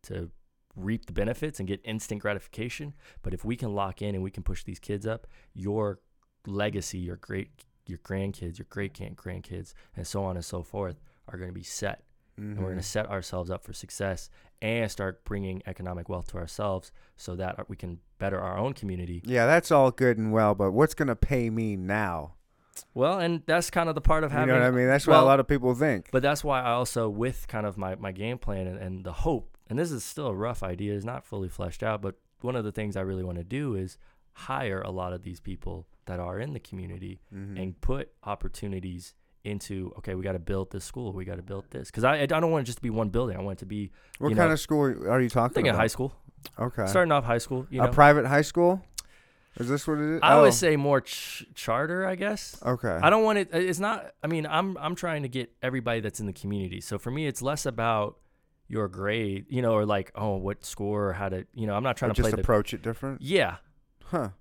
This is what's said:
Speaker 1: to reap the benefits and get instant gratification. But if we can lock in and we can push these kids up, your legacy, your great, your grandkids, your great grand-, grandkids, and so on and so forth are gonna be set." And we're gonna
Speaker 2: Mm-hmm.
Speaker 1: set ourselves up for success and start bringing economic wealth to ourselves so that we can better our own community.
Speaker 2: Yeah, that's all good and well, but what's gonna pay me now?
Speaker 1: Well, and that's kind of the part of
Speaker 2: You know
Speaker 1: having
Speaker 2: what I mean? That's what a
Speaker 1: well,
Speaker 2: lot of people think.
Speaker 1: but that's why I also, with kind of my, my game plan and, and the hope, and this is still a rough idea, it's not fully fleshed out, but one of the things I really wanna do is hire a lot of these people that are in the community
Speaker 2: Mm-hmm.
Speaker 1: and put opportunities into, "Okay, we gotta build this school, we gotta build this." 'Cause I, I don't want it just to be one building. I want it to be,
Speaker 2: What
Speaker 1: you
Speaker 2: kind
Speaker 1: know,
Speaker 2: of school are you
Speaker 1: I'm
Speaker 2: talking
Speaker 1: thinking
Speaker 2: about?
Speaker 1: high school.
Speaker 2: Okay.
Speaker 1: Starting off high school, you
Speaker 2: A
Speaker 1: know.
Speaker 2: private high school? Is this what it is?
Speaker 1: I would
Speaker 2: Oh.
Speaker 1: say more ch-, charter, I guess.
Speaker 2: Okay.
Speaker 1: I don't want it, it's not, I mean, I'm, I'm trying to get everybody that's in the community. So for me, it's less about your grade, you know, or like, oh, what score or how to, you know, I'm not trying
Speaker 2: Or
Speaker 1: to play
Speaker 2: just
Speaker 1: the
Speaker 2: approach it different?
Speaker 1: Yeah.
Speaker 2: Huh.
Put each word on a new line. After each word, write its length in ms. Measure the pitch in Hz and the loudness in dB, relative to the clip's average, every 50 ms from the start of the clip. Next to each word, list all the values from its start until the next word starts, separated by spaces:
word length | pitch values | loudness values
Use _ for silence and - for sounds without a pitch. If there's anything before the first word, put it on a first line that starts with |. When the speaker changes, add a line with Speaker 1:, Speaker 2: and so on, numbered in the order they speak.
| - | -10
Speaker 1:
to 260 | - 98 92 85 85 - - _ _ _ _ _ _ - | -8 -8 -8 -8 -10 -12 -20 _ _ _ _ _ _ -14
reap 300 | 95 92 101 113 117 - | -6 -4 -2 -2 -2 -4
the 80 | - | -6
benefits 480 | 82 - 101 110 123 - - - 147 - | -2 -2 -2 -2 -2 -4 -6 -8 -6 -6
and 80 | 95 92 | -4 -4
get 140 | 98 95 - | -4 -6 -4
instant 380 | 113 110 110 - - 110 104 | -8 -6 -6 -6 -6 -8 -4
gratification. 720 | - 104 104 95 - - - - 110 123 - - 151 147 143 - - - - - | -2 -2 -2 -4 -6 -12 -10 -8 -8 -8 -8 -10 -10 -12 -14 -16 -20 -20 -20 -10
But 140 | - - 92 | -6 -6 -6
if 100 | 85 - | -4 -4
we 120 | 107 123 | -6 -4
can 180 | - 127 110 101 | -4 -4 -4 -2
lock 260 | 101 98 95 92 - | -2 -2 -2 -4 -6
in 140 | 104 104 101 | -4 -4 -2
and 100 | 95 92 | -4 -4
we 60 | 98 | -6
can 120 | - - | -8 -4
push 220 | 90 - 95 - - | -4 -2 -2 -2 -6
these 140 | - 90 - | -10 -12 -12
kids 260 | - - 104 98 101 | -6 -6 -6 -4 -4
up, 200 | 110 113 113 - - - - - _ | -4 -6 -6 -8 -18 -20 -20 -20 _
your 480 | _ - 92 101 104 110 107 104 98 _ _ _ _ _ _ _ _ _ _ | _ -8 -4 -2 -2 0 -2 -2 -4 _ _ _ _ _ _ _ _ _ _
legacy, 520 | 98 98 101 104 107 104 101 90 - - 92 | -8 -4 -2 -2 -2 -2 -4 -6 -6 -8 -6
your 180 | 90 87 87 | -6 -8 -8
great, 340 | 90 - - 104 95 101 - _ _ - _ _ _ _ | -12 -10 -8 -8 -8 -8 -8 _ _ -20 _ _ _ _
your 120 | - 90 80 | -14 -14 -14
grandkids, 600 | _ - 95 98 98 98 95 - 90 87 85 107 | _ -6 -4 -4 -4 -4 -6 -8 -10 -10 -10 -10
your 80 | - _ | -16 _
great 260 | - - 101 95 - | -8 -6 -6 -6 -8
grand-, 200 | - 98 - 87 | -12 -14 -14 -14
grandkids, 580 | - - - 90 92 92 - 90 90 90 - - - - _ - | -14 -12 -12 -12 -10 -12 -12 -12 -12 -12 -14 -18 -20 -20 _ -12
and 80 | - 87 | -12 -10
so 180 | - - 98 98 | -6 -4 -4 -4
on 100 | 95 90 | -4 -4
and 80 | 87 85 | -6 -8
so 180 | - - 90 82 | -8 -8 -10 -10
forth 360 | - - 101 98 90 73 - - - _ _ _ - | -8 -6 -6 -6 -6 -6 -12 -18 -20 _ _ _ -16
are 100 | - 90 | -12 -12
gonna 140 | 92 90 | -12 -10
be 100 | 90 92 | -12 -12
set." 400 | 87 - - - 107 98 - - _ _ _ _ _ _ _ - | -12 -12 -8 -6 -4 -6 -6 -8 _ _ _ _ _ _ _ -12
And 180 | 104 104 107 | -10 -8 -6
we're 140 | 101 95 92 | -4 -4 -4
gonna 60 | 92 | -4
Speaker 2:
Mm-hmm. 40 | 92 | -6
Speaker 1:
set 280 | 95 - - 107 107 - | -6 -4 -4 -4 -4 -2
ourselves 400 | 98 95 92 - - 92 87 90 | -6 -6 -6 -6 -6 -6 -4 -4
up 120 | 92 87 | -6 -8
for 100 | - - - | -8 -14 -14
success 560 | - - - - - 101 98 92 87 - - - - _ _ _ _ | -14 -14 -14 -8 -6 -4 -4 -4 -6 -8 -14 -20 -20 _ _ _ _
and 280 | - 107 113 117 113 107 | -4 -2 -2 -2 -2 -4
start 320 | - - 101 95 92 _ _ | -4 -4 -4 -6 -6 _ _
bringing 380 | - 104 101 98 95 92 95 - | -6 -6 -4 -4 -4 -6 -8 -8
economic 420 | 98 92 - 92 90 90 87 82 - | -10 -10 -8 -8 -8 -6 -8 -6 -6
wealth 200 | 98 90 87 - | -6 -6 -6 -8
to 100 | - 90 | -8 -8
ourselves 520 | 85 80 - - 104 101 95 92 - - - - - _ _ | -10 -8 -6 -4 -2 -2 -2 -4 -6 -12 -20 -20 -20 _ _
so 200 | _ - - 90 | _ -12 -10 -6
that 320 | 90 92 92 - - - - | -6 -4 -6 -6 -8 -10 -10
we 80 | 95 | -10
can 220 | - - 90 87 82 _ _ _ _ | -10 -10 -12 -12 -12 _ _ _ _
better 220 | 95 98 98 92 | -4 -2 -2 -2
our 160 | 92 92 92 | -4 -4 -4
own 160 | 92 110 135 | -2 -2 -4
community. 480 | 135 - 107 98 92 90 87 85 87 87 - | -4 -6 -6 -6 -6 -6 -6 -6 -8 -8 -4
Speaker 2:
Yeah, 180 | 113 127 120 117 | 0 2 4 6
that's 240 | 127 160 170 - - | 6 6 4 4 6
all 200 | 160 143 135 127 | 6 6 6 6
good 260 | 120 - 131 123 117 | 6 4 4 4 4
and 160 | 110 110 110 | 4 2 2
well, 220 | 107 110 110 104 104 | 4 4 6 4 4
but 180 | 98 101 98 | 4 2 2
what's 220 | 92 120 151 156 - | 6 4 4 4 2
gonna 200 | - 156 135 113 | -2 -2 -2 2
pay 360 | - - - 143 127 120 113 | 0 2 2 2 0 0 0
me 260 | 110 113 110 110 101 | -2 -2 -2 -2 -2
now? 580 | 95 90 92 101 107 107 95 87 80 73 76 - - _ _ _ _ _ _ _ - - _ _ | -4 -2 0 0 0 0 0 -2 -4 -6 -8 -14 -20 _ _ _ _ _ _ _ -18 -18 _ _
Speaker 1:
Well, 240 | 123 127 156 190 196 | 2 2 2 2 2
and 240 | 170 170 170 160 - | 0 0 0 -2 0
that's 220 | - 156 175 165 - | 2 2 2 2 2
kind 180 | - 180 170 165 | 0 0 0 0
of 40 | 151 | -2
the 60 | 156 | 4
part 240 | - - 156 156 156 | 4 6 6 6 4
of 80 | 147 | 2
Speaker 2:
You 40 | 143 147 | 2 2
know 20 | 156 | 4
Speaker 1:
having 80 | 131 127 | 6 6
Speaker 2:
what 80 | 127 | 6
I 80 | 123 127 | 6 6
mean? 160 | 127 123 123 | 6 4 6
That's 200 | 127 135 143 - | 6 4 4 8
what 60 | 160 156 | 8 10
a 20 | 156 | 10
Speaker 1:
well, 80 | 131 | 10
Speaker 2:
lot 140 | 135 139 139 | 10 8 6
of 60 | 131 | 6
people 280 | - 143 135 123 127 123 | 4 2 4 4 2 4
think. 340 | 120 151 156 120 92 - - | 4 2 2 2 0 -4 0
Speaker 1:
but 120 | - 131 | 0 2
that's 200 | 127 143 151 - | 2 2 0 0
why 200 | - 147 135 131 | 0 0 0 0
I 80 | 127 120 | 2 2
also, 380 | 117 123 123 - - 123 113 107 | 0 0 0 0 0 0 0 0
with 360 | 101 104 117 131 131 - - - | 0 0 -2 -2 -2 -6 -8 -6
kind 180 | - 110 107 | -6 -4 -4
of 100 | 104 95 | -4 -4
my, 200 | 104 95 92 95 | -4 -4 -6 -6
my 160 | - - 98 | -6 -8 -8
game 260 | 95 95 101 117 123 123 | -8 -6 -6 -6 -6 -4
plan 280 | - - 101 95 92 | -4 -4 -2 -2 -4
and, 120 | 92 92 104 | -6 -6 -8
and 260 | 98 92 92 92 92 | -8 -8 -8 -8 -8
the 80 | 95 | -8
hope, 460 | 85 - - 160 156 117 - - - _ _ - | -4 -2 0 0 0 -2 -4 -8 -18 _ _ -6
and 100 | 113 135 | -2 -2
this 140 | 175 170 | -2 -2
is 100 | 151 117 | -4 -6
still 260 | - - - - 147 123 | -8 -8 -8 -6 -4 -4
a 60 | 98 | -2
rough 280 | 95 107 120 117 - | -2 -2 -4 -4 -4
idea, 320 | 98 92 90 87 101 104 104 | -6 -6 -6 -4 -4 -4 -4
it's 100 | 101 98 | -4 -6
not 200 | 113 123 131 - | -8 -10 -10 -12
fully 240 | - - 101 95 90 | -10 -8 -8 -8 -8
fleshed 320 | - - 92 87 - - | -6 -8 -8 -8 -6 -6
out, 180 | 107 110 107 101 | -4 -4 -4 -4
but 160 | 101 98 95 _ _ _ _ _ | -4 -8 -8 _ _ _ _ _
one 160 | - 123 127 | -6 -4 -4
of 80 | 120 107 | -4 -4
the 80 | 104 | -4
things 240 | 95 - 107 104 92 | -6 -6 -6 -4 -4
I 60 | 95 | -4
really 220 | 95 95 95 95 92 | -4 -4 -4 -4 -6
wanna 200 | 90 87 87 85 | -6 -6 -8 -8
do 300 | 92 120 139 147 135 107 | -6 -6 -4 -4 -2 -2
is 240 | 95 92 87 - - - - _ _ _ _ | -4 -4 -6 -8 -16 -20 -20 _ _ _ _
hire 480 | _ - - - 131 135 131 107 95 95 | _ -18 -10 -6 -6 -4 -2 -4 -4 -4
a 100 | - 98 | -6 -6
lot 220 | 92 92 90 90 | -6 -6 -6 -6
of 100 | 90 90 | -6 -8
these 160 | 92 92 90 - | -10 -12 -14 -12
people 480 | - - 92 - - 92 90 87 85 _ _ _ _ | -10 -10 -10 -8 -8 -8 -10 -10 -14 _ _ _ _
that 120 | - 92 90 | -8 -8 -6
are 220 | 87 90 92 101 | -6 -6 -6 -6
in 140 | 120 147 143 | -8 -8 -10
the 60 | 104 | -12
community 600 | - - - 92 92 90 92 92 92 95 95 - - _ | -12 -12 -12 -12 -10 -10 -10 -12 -12 -12 -14 -16 -18 _
Speaker 2:
Mm-hmm. 240 | 101 95 98 101 98 92 | -14 -12 -12 -10 -10 -8
Speaker 1:
and 220 | 92 95 87 _ | -8 -8 -8 _
put 280 | - - 127 139 - - _ _ - | 0 0 0 0 -4 -10 _ _ -8
opportunities 880 | 101 101 - - 98 - - - 101 95 95 90 92 90 90 90 - _ _ _ _ _ _ _ | -8 -6 -6 -6 -8 -6 -6 -8 -6 -6 -6 -6 -8 -10 -10 -14 -16 _ _ _ _ _ _ _
into, 480 | 107 104 98 - - 101 95 92 - - - | -8 -8 -8 -8 -8 -8 -6 -6 -8 -10 -10
"Okay, 160 | - - 92 | -8 -6 -6
we 80 | 92 | -4
gotta 160 | 92 98 95 90 | -4 -4 -4 -4
build 320 | 82 - 101 95 95 - | -2 -2 -2 -2 -4 -4
this 140 | - 95 - | -8 -12 -10
school, 280 | - - 127 123 101 | -10 -10 -8 -8 -8
we 120 | 92 92 92 | -8 -8 -8
gotta 180 | 95 92 90 | -8 -10 -10
build 220 | 90 92 98 98 - - | -10 -10 -10 -10 -10 -12
this." 200 | - - 67 - | -12 -12 -12 -8
'Cause 140 | - 113 113 | -2 2 4
I, 180 | 131 151 151 | 4 4 4
I 40 | 143 | 2
don't 240 | 131 160 156 170 165 | 2 2 2 2 2
want 100 | 165 156 | 2 0
it 40 | 127 | 0
just 120 | 117 117 - | -2 -8 -6
to 40 | |
be 80 | - 120 | -4 -2
one 180 | 107 110 110 104 | 0 0 -2 0
building. 280 | 90 117 131 117 92 | 0 0 0 0 -4
I 40 | 95 | -6
want 180 | 98 98 95 - | -6 -6 -6 -8
it 20 | |
to 60 | - | -10
be, 240 | 92 104 104 101 95 - - _ _ - - | -8 -6 -6 -6 -8 -10 -20 _ _ -10 -2
Speaker 2:
What 100 | 131 151 | 0 2
Speaker 1:
you 80 | 110 | 4
Speaker 2:
kind 120 | 110 175 160 | 6 6 6
Speaker 1:
know, 20 | |
Speaker 2:
of 80 | 156 147 | 4 2
school 200 | - - 156 147 | 0 2 2 4
are 360 | 143 135 120 - 62 95 117 131 | 4 2 2 0 0 2 4 4
you 40 | 127 | 4
Speaker 1:
I'm 40 | 117 | 4
Speaker 2:
talking 220 | - 127 117 123 - | 4 2 2 2 2
Speaker 1:
thinking 160 | - - 135 | 2 2 4
Speaker 2:
about? 100 | 104 - | 4 4
Speaker 1:
high 60 | 113 110 | 2 2
school. 260 | - - 127 139 - - - - _ - - - - - | 2 -2 -4 -6 -6 -12 -20 -20 _ -20 -20 -18 -6 -4
Speaker 2:
Okay. 280 | 117 123 - - 104 | -4 -4 0 0 0
Speaker 1:
Starting 240 | 95 98 185 180 165 | 4 4 4 6 6
off 140 | 151 143 123 | 4 2 4
high 140 | 117 120 120 | 2 0 0
school, 280 | - - 131 127 131 - | 0 -2 -4 -6 -4 -4
you 120 | - 127 | 0 2
Speaker 2:
A 40 | 120 | 2
Speaker 1:
know. 60 | 120 | 4
Speaker 2:
private 320 | 123 143 143 147 147 147 113 | 10 10 12 12 12 8 6
high 160 | 131 143 147 | 4 4 2
school? 420 | 151 147 - 175 175 175 185 190 - - _ - - - - _ _ _ _ _ _ _ _ | 2 2 4 6 6 6 6 4 -2 -10 _ -16 -16 -16 -20 _ _ _ _ _ _ _ _
Is 120 | - 120 120 | -6 -2 -2
this 180 | 139 143 - | -2 -2 0
what 120 | 160 156 147 | -2 0 0
it 60 | 151 151 160 | 0 0 0
is? 40 | 160 | 4
Speaker 1:
I 180 | 156 165 - - | 6 8 10 12
would 80 | - 135 | 10 10
Speaker 2:
Oh. 20 | |
Speaker 1:
say 260 | 120 117 180 165 156 | 8 6 4 4 4
more 240 | 143 139 143 143 135 | 4 4 4 4 4
ch-, 440 | - - - - - - - - - _ - | 2 0 -10 -10 -10 -10 -12 -14 -14 _ -14
charter, 500 | - - - 113 123 147 160 175 185 190 | -8 -4 -2 0 0 0 -2 -2 -2 -2
I 80 | 190 190 | -2 -2
guess. 420 | 180 196 208 214 202 - - - - - | -2 -2 -4 -4 -4 -8 -12 -16 -6 -2
Speaker 2:
Okay. 240 | 120 127 123 - 110 85 82 | -2 -2 0 0 -2 0 4
Speaker 1:
I 80 | - 160 | 6 6
don't 120 | 196 220 220 | 6 8 6
want 140 | 220 214 202 | 4 4 2
it, 100 | 190 - | 0 0
it's 280 | 165 165 185 185 175 160 | 0 0 0 0 0 0
not, 340 | 196 214 220 202 - - - _ | -2 -2 -2 -4 -8 -14 -12 _
I 60 | - 156 | -4 -2
mean, 180 | 170 160 151 | -2 -2 -2
I'm, 300 | 151 156 160 185 196 185 - | 0 0 0 0 0 -4 -4
I'm 160 | 147 156 180 | -4 -6 -4
trying 280 | - - 170 160 147 143 | -4 -4 -4 -4 -4 -4
to 40 | 127 | -4
get 240 | 120 131 120 - _ _ | -4 -6 -6 -6 _ _
everybody 380 | - 127 127 131 113 120 117 113 | -4 -2 -2 -2 -2 0 -2 0
that's 200 | 107 104 - - | -2 -4 -6 -4
in 60 | 107 | -6
the 60 | 101 | -6
community. 480 | 95 - - 98 104 101 95 90 87 95 | -6 -6 -4 -4 -2 -2 -2 -4 -6 -8
So 160 | - - 110 98 | -8 -6 -8 -6
for 120 | - 120 | -6 -6
me, 160 | 127 151 160 | -4 -2 -4
it's 160 | 143 - - | -4 -4 -2
less 240 | 120 135 151 147 - | -4 -4 -4 -2 -4
about 520 | 143 120 110 113 117 113 107 104 104 - _ _ _ _ _ _ _ _ _ _ - | -4 -2 0 0 2 2 2 0 -2 -4 _ _ _ _ _ _ _ _ _ _ -6
your 180 | 113 110 104 92 | -4 -2 -2 -2
grade, 580 | 92 95 98 101 107 117 110 101 98 98 - - | -4 -4 -2 0 0 0 0 -2 -2 -4 -6 -4
you 100 | 135 127 | -2 0
know, 120 | 123 113 113 | 2 4 4
or 100 | 107 107 | 4 4
like, 260 | 104 104 98 95 - _ | 4 2 0 0 -4 _
oh, 220 | 104 104 107 98 | -4 -2 -2 -2
what 280 | 95 92 98 - - - | -2 -2 -4 -6 -6 -10
score 440 | - - - 101 101 104 104 101 98 | -12 -8 -6 -4 -2 0 0 0 0
or 40 | 90 | -2
how 140 | 98 101 95 | -2 -4 -4
to, 180 | 95 90 - _ | -4 -6 -8 _
you 140 | _ 127 110 | _ -6 -4
know, 80 | 107 101 | -2 0
I'm 80 | 104 | 0
not 140 | 127 131 120 | 0 0 0
trying 160 | - 131 117 | 0 0 2
Speaker 2:
Or 20 | 104 | 2
Speaker 1:
to 80 | - | 4
play 80 | 120 110 | 4 4
Speaker 2:
just 60 | 101 | 2
Speaker 1:
the 60 | 95 | 2
Speaker 2:
approach 300 | 95 - 117 104 107 - - | 2 4 4 4 4 0 -6
it 80 | 92 | -6
different? 380 | - 110 113 - - 135 135 - | -6 -6 -6 -6 -6 -8 -8 -8
Speaker 1:
Yeah. 340 | - 139 185 185 127 90 87 - _ _ _ _ _ _ _ _ - | -4 0 2 2 2 2 -2 -8 _ _ _ _ _ _ _ _ -10
Speaker 2:
Huh. 260 | - 180 165 127 98 95 _ | -4 -2 -2 -2 -4 -6 _